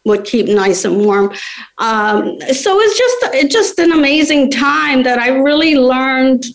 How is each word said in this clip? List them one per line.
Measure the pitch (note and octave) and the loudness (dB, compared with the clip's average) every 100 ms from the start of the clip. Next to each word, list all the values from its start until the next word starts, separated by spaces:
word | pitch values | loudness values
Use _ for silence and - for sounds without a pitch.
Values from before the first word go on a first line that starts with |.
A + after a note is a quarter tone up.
| G#3+ | -2
would | G3+ | -2
keep | G3+ A#3+ F#3+ | 0 -2 0
nice | G#3 F#3+ F3+ G#3 | 0 0 0 -2
and | F#3+ | 0
warm. | G#3 G3+ G3 G3+ - - A3+ - | 2 2 0 -4 -14 -16 -18 -6
Um, | A3+ A3 G#3+ G#3 G#3 F3 - | -4 -2 0 -2 -4 -8 -4
so | C4 G#4+ F#4+ | -2 0 2
it's | G#4+ - | 2 2
just, | B4 B4+ - C4 | 0 0 -2 -2
it's | C#4+ | 0
just | A4+ G4 - | 0 0 0
an | E4+ | 2
amazing | D#4+ C#4 D4+ D4+ D4+ C4 | 2 2 2 2 2 0
time | A#3 C#4 D4 D4+ C4 | 0 0 0 0 0
that | B3+ A#3+ | 0 0
I | A#3+ | 0
really | C4 C#4 D4 D#4+ C#4+ | 0 0 2 2 2
learned. | B3+ B3+ C4 C4 C4 B3+ - | 2 2 0 0 2 2 -2